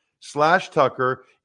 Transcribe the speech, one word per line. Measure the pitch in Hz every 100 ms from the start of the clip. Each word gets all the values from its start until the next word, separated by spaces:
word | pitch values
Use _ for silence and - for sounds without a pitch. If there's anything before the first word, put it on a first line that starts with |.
| _ _
slash | - 143 151 185 -
Tucker. | 160 131 - 127 131 _ _